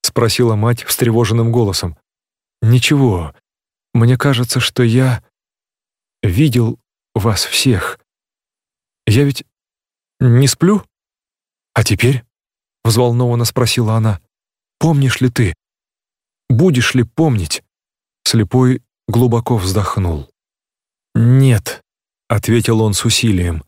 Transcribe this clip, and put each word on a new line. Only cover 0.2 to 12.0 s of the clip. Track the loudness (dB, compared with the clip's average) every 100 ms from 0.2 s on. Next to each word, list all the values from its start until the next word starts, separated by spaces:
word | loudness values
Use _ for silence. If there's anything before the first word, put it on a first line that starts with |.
| -2 0 0 0
мать | -2 -4
встревоженным | -6 -2 0 0 0 0 0
голосом. | 0 -2 -4 -8 -12 _ _ _ _ _ _
«Ничего, | 2 2 2 2 2 0 -8 _ _ _ _ _ _
мне | 0 2 2
кажется, | 0 -2 -2 -4
что | -4 -2
я | 0 2 0 -2 _ _ _ _ _ _ _ _ _ _
видел | -2 0 2 2 -2 -4 _ _ _
вас | -4 -2 -2
всех. | -4 -2 0 0 -4 -12 _ _ _ _ _ _ _ _ _ _ 0
Я | 2
ведь | 2 -2 -12 _ _ _ _ _ _ _
не | 2 4 2
сплю? | 2 2 0 -4 _ _ _ _ _ _ _ _
А | -4
теперь?» | -2 0